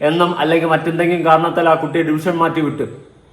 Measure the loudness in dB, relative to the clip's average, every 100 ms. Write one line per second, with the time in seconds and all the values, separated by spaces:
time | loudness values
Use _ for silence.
0 | -2 0 0 0 0 0 2 0 0 -2
1 | 0 0 4 4 2 0 2 2 0 -2
2 | 0 -2 -2 0 0 0 -2 -4 -8 -10
3 | -20 -20 _